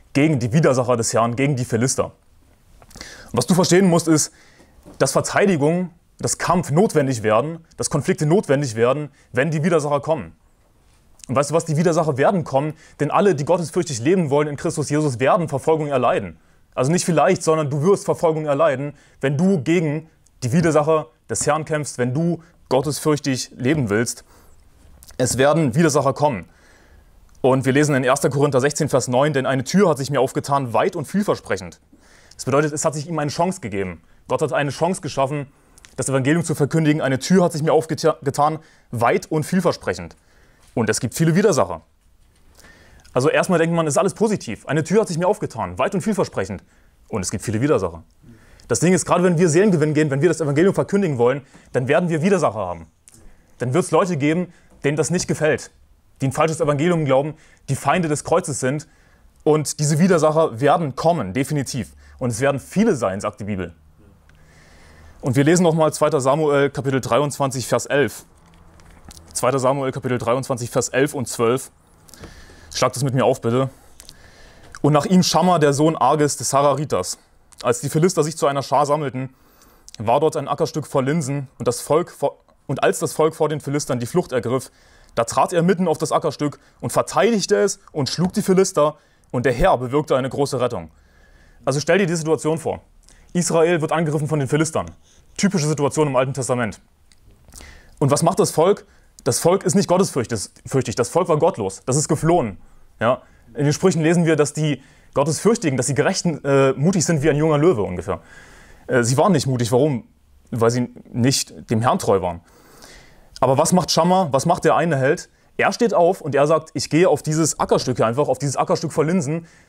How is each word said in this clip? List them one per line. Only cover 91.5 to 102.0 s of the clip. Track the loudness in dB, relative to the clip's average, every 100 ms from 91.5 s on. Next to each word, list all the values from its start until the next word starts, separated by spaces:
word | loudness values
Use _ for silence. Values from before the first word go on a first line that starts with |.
| -10
Also | -4 -2
stell | 0 2
dir | 2
die | -2
Situation | -2 -2 -2 -4
vor. | -4 -8 -10 _ _ -20 -8
Israel | -4 0 2 2 2
wird | 0
angegriffen | -2 0 -2 -2
von | -2
den | 0
Philistern. | 0 0 -4 -6 -12 _ _ _ -2
Typische | -2 0 -2
Situation | 0 -2 0 0
im | 0
Alten | -2
Testament. | -4 -4 -2 -4 -6 _ _ _ _ -20 -20 -20 -20 -20 -20 -16 -2
Und | 0
was | 2
macht | 2 2
das | 2
Volk? | 4 4 2 -4 _ _ _
Das | -4 2
Volk | 4 2 2
ist | 2
nicht | 2
gottesfürchtig, | 2 2 0 -4 -4 -8 -16 -4 -2 -2 -2
das | 0
Volk | 0 2
war | 2
gottlos, | 2 0 -6 -6 -2
das |
ist | -2